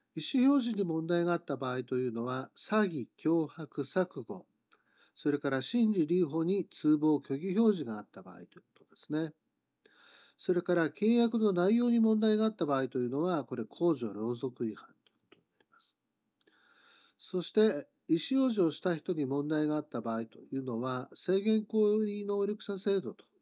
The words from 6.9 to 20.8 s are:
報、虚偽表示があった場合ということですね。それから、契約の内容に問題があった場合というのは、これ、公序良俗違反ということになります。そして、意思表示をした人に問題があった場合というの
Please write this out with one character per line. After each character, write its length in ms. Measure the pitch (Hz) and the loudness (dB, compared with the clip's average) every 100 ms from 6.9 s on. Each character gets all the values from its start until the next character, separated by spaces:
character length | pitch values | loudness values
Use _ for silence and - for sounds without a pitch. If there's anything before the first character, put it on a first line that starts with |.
| 156 | 4
報、 240 | 156 147 | 4 2
虚 180 | - 139 | 0 -6
偽 200 | 190 185 | -2 2
表 200 | 226 190 | 4 2
示 120 | 120 | -2
が 80 | 107 | -8
あ 40 | |
っ 60 | 104 | -10
た 140 | 98 | -16
場 100 | 92 | -18
合 20 | |
と 80 | 85 | -18
い 20 | |
う 20 | 87 - _ | -20 -20 _
こ 100 | _ | _
と 100 | _ | _
で 20 | - | -20
す 160 | - | -6
ね。 220 | 151 160 - _ _ _ _ _ _ - - - - | -4 -4 -10 _ _ _ _ _ _ -20 -20 -20 -12
そ 180 | - | -2
れ 80 | 175 | 0
か 120 | 175 | 2
ら、 160 | 170 160 | 0 0
契 260 | - 214 240 | 0 2 4
約 220 | 233 233 | 2 2
の 140 | 214 | 2
内 240 | 180 185 233 | 2 4 4
容 140 | 240 | 4
に 80 | 233 | 4
問 220 | 220 214 | 4 4
題 160 | 214 214 | 2 2
が 80 | |
あ 40 | 220 | 0
っ 80 | 214 | 0
た 100 | 151 | 0
場 120 | 139 | 0
合 100 | 131 | 0
と 100 | 131 | -2
い 80 | 120 | -2
う 20 | |
の 140 | 135 | 0
は、 220 | 180 165 | 0 -2
こ 120 | 123 120 | -4 -6
れ、 80 | |
公 300 | 110 - 175 | -8 -2 0
序 200 | 139 117 | 0 -4
良 200 | 98 113 | -4 -4
俗 300 | 120 131 127 117 | -4 -6 -4 -6
違 80 | |
反 120 | 101 - | -6 -16
と 240 | _ _ | _ _
い 0 | |
う 60 | _ | _
こ 100 | _ | _
と 80 | _ | _
に 60 | _ _ | _ _
な 60 | |
り 40 | _ | _
ま 80 | _ | _
す。 160 | - _ _ _ _ _ _ _ _ _ _ - _ _ | -20 _ _ _ _ _ _ _ _ _ _ -20 _ _
そ 240 | - 185 | -8 -6
し 80 | 165 | -2
て、 380 | - 214 190 - _ - | 4 4 2 -8 _ 0
意 80 | 165 | 0
思 220 | - 269 | 2 0
表 160 | 262 | 2
示 80 | 214 | 2
を 80 | 170 | 0
し 100 | 139 | 2
た 140 | 185 | -2
人 180 | 160 - | -2 -4
に 100 | 160 | -4
問 240 | 131 143 147 | -2 -2 0
題 180 | 156 151 | 0 0
が 100 | 151 | -2
あ 20 | |
っ 100 | 147 | -4
た 120 | 120 | -6
場 160 | 113 113 | -4 -4
合 100 | 113 | -6
と 120 | - - | -12 -8
い 60 | 135 | -6
う 40 | |
の 180 | 131 117 | -4 -4